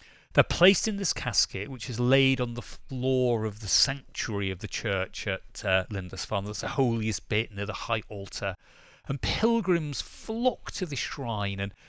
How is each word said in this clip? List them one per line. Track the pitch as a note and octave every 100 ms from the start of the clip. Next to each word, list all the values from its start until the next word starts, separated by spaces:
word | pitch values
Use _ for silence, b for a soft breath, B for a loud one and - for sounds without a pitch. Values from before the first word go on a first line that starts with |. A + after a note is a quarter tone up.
| b b b
They're | -
placed | - - F#3 G3+ A3
in | G3+
this | -
casket, | - B2 - - F#2+ G#2
which | B2+ -
is | A2+
laid | B2 C3+ C3+ B2+
on | A#2+ A#2
the |
floor | - - - C3 C3 C3 B2 A#2 A2
of | G#2
the | G#2
sanctuary | - - C#3 - - - G2+ G2
of | F2+
the | G#2
church | - A2 F#2+ F#2 - G#2
at, | F#2+ - -
uh, | G2+ F#2+ F#2
Lindisfarne. | G2+ F2+ F#2+ - G2+ G2+
That's | G#2
the | -
holiest | - B2+ A2+ A2 G2+ -
bit | G#2+ A#2
near | G2+ G2+
the |
high | G2 - A2 -
altar. | G2+ G2 - G2+ F2+ b b b b b
And | C#3
pilgrims | - - A#3 A#3 F#3 E3+ D3 -
flock | - - - A3+ B3 - -
to | - D#3+
this | C#3
shrine, | - - A#2+ G#2+ G2 G2
and | G2+ -